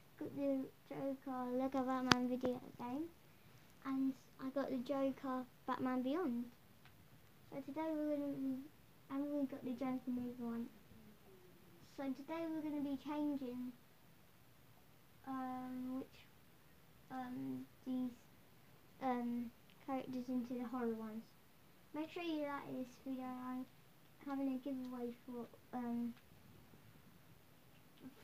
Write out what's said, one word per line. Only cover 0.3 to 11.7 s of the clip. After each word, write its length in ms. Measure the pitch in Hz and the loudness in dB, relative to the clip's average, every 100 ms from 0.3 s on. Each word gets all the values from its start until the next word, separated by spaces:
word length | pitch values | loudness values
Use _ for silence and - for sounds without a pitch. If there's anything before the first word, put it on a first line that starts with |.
| 277 | 2
the 280 | 277 269 262 - - | 4 4 2 -8 -8
Joker 640 | 277 269 269 269 254 247 | -2 0 -2 -2 -2 2
Lego 300 | 247 262 269 | 4 4 4
Batman 480 | 254 262 254 247 247 | 4 4 6 6 6
video 320 | 254 254 254 - - | 2 2 0 -4 -6
game, 260 | 240 269 330 - - - - - - - | -2 -2 -2 -6 -20 -20 -20 -20 -20 -8
and 300 | 269 269 269 269 - - | 0 4 4 2 -8 -6
I 60 | 262 | 0
got 160 | 277 262 | 2 2
the 80 | 262 | 0
Joker 680 | 254 277 269 262 277 254 254 - - | 2 4 4 2 0 0 -2 -6 -2
Batman 340 | 254 254 254 | 2 4 4
Beyond. 420 | 254 320 320 240 240 - - - - - - - - - - | 4 4 4 2 0 -8 -20 -20 -20 -20 -20 -20 -20 -20 -8
So 80 | 277 | -6
today 280 | 269 294 320 | -4 0 2
we're 260 | 302 302 285 | 2 4 4
gonna 160 | 285 | 2
be, 240 | 277 269 262 277 - - - - | 2 2 0 -4 -14 -20 -20 -4
and 140 | 277 294 | 0 2
we 140 | 294 269 | 2 2
got 180 | 277 | 0
the 60 | 254 | -4
Joker 400 | 240 269 254 254 | 0 0 0 0
movie 240 | 247 247 247 | 0 0 -2
one. 280 | 233 233 233 - - - - - - - - - - | -2 -2 -4 -8 -18 -18 -18 -18 -18 -18 -18 -20 -20